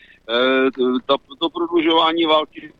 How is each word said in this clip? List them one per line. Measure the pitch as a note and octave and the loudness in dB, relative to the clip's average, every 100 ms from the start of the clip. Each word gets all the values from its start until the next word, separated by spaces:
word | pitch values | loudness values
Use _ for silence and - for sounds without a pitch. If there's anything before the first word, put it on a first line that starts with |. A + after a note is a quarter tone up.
| - _ - | -20 _ -4
e, | A#2 B2+ C3 C3+ C3 B2+ B2+ - | 0 0 2 0 0 -2 -2 -2
ta, | C#3 - C3+ | -2 -4 -8
to | E3 | -6
prodlužování | E3+ E3+ E3+ D#3 E3 E3 E3 E3 | -4 -2 0 2 2 2 0 2
války, | D#3 D3+ - D3+ - | 0 0 -10 -20 -20